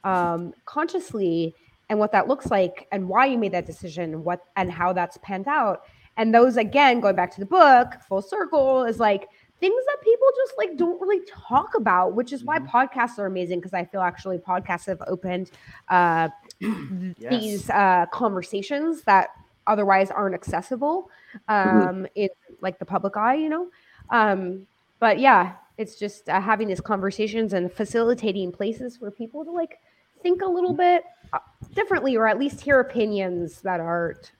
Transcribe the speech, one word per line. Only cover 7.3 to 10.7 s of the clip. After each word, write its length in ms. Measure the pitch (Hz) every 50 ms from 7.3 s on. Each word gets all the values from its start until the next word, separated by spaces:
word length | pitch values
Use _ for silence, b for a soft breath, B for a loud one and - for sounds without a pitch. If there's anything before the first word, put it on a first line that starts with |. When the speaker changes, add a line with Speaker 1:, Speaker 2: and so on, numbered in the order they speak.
| -
Speaker 1:
to 60 | -
the 60 | 196
book, 480 | 196 330 370 330 285 254 247 247 - - - _
full 140 | _ 196 196
circle, 640 | 196 - - 427 370 - 330 294 269 262 262 262 254
is, 140 | 233 226 -
like, 280 | 233 214 202 196 - b b b b b b _
things 220 | 349 381 427 508 508
that 180 | 554 571 571 -
people 240 | 440 466 494 523 539 - 508 539
just, 120 | - 539
like, 180 | 523 440 370